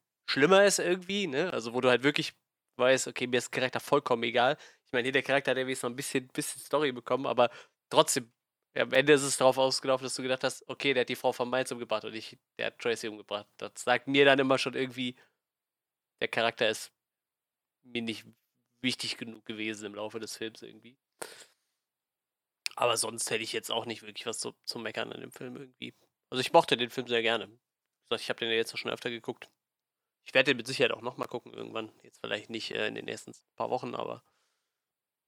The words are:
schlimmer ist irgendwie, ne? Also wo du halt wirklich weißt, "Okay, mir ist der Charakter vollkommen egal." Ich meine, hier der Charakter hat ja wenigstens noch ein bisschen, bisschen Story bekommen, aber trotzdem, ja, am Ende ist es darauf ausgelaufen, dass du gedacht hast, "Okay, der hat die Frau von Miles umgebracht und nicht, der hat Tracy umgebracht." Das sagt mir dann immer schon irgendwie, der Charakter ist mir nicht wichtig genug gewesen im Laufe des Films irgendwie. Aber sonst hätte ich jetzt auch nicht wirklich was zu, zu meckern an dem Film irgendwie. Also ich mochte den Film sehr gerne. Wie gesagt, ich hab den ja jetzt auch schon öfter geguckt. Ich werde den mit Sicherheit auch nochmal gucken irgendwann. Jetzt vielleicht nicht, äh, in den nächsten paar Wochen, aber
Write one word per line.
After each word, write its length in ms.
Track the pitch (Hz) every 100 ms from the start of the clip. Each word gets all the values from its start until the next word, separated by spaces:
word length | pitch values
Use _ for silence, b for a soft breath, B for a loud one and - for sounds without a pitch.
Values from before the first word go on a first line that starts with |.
| _ _ -
schlimmer 360 | 135 151 190 202
ist 140 | 185
irgendwie, 480 | 170 185 180 202 185
ne? 260 | 131 180
Also 200 | 127 117
wo 80 | 123
du 80 | 127
halt 140 | 123
wirklich 300 | 139 151 - - _ _ _ -
weißt, 300 | 127 131 123
"Okay, 200 | - 127
mir 100 | 123
ist 140 | -
der 60 | 127
Charakter 180 | 127 123
vollkommen 440 | - 143 - 117
egal." 340 | 120 120 127 151 B B _
Ich 80 |
meine, 120 | 127 123
hier 80 |
der 100 | 135
Charakter 280 | 127 135 135
hat 60 | 127
ja 80 | 131
wenigstens 180 | 127 123
noch 20 |
ein 20 | 127
bisschen, 300 | - 135 127
bisschen 320 | - - -
Story 300 | - 143 147
bekommen, 340 | 123 - 127 135
aber 220 | 120 120 B B _ _
trotzdem, 420 | 131 160 135 117 _ _ _ _ -
ja, 80 |
am 100 | 123
Ende 200 | 131 143
ist 100 | 143
es 140 | 139 -
darauf 200 | 131 127
ausgelaufen, 480 | 131 - 135 131 131
dass 100 | -
du 60 |
gedacht 200 | 127 131
hast, 240 | 131 - -
"Okay, 240 | 127 139
der 80 | 127
hat 80 | 120
die 60 | 123
Frau 160 | 127
von 160 | 120 123
Miles 220 | 127 131
umgebracht 340 | 120 117 107 110
und 80 |
nicht, 260 | 110 - - _ -
der 80 | 110
hat 120 | -
Tracy 280 | 120 110 110
umgebracht." 380 | 104 - 104 - -
Das 160 | 104 -
sagt 300 | - 123 -
mir 180 | 139 139
dann 140 | 135
immer 180 | 135 131
schon 160 | 131 127
irgendwie, 420 | 131 123 123 - b _ _ _ _ _ _ _ _ _
der 60 | 117
Charakter 420 | 123 113 - 110
ist 220 | 107 - _ _ _ _ _ _ _ _ _
mir 180 | 127 120
nicht 220 | 113 107 113 _ _ _ _ _
wichtig 360 | 127 - 120 -
genug 280 | 117 110 -
gewesen 400 | 110 110 104 104
im 80 | 101
Laufe 240 | 107 113
des 180 | 107 -
Films 240 | 113 107
irgendwie. 380 | 113 110 113 131 _ _ B B B _ _ _ _ _ _ _ _ _ _ _ - -
Aber 200 | 120 113
sonst 320 | 113 117 -
hätte 120 | 113
ich 100 | 110
jetzt 180 | 113 -
auch 140 | 113 113
nicht 180 | 107
wirklich 220 | 107 - 117
was 140 | 107
zu, 140 | 120 - -
zu 140 | 120
meckern 320 | 110 113 113
an 100 | -
dem 100 | 123
Film 240 | - 127 127
irgendwie. 380 | 131 _ 123 - _ _ _
Also 120 | 127
ich 120 | 127
mochte 240 | 170 - 120
den 120 | 120
Film 180 | - 117
sehr 140 | 117
gerne. 260 | 113 113 98
Wie 100 | 113 _ _ _ _ _
gesagt, 120 | 117
ich 60 | -
hab 80 | -
den 120 | 117
ja 60 | 113
jetzt 180 | 113
auch 40 | -
schon 140 | 120
öfter 180 | 117 127
geguckt. 400 | 117 - - - _ _ _ _ _ _ _ -
Ich 60 |
werde 180 | 131 139
den 60 | 123
mit 100 | 113
Sicherheit 240 | 131 117
auch 80 | 117
nochmal 260 | 117 135 123
gucken 240 | 120 120
irgendwann. 380 | 113 113 110 110 -
Jetzt 160 | 117 _
vielleicht 280 | 117 107 110
nicht, 220 | 113 -
äh, 160 | 110 107
in 80 | 113
den 100 | 117
nächsten 280 | 110 - 107 _ -
paar 140 | 117
Wochen, 240 | 127 123 123
aber 280 | 117 120 _ _ _ _ _ _ _ _ _ _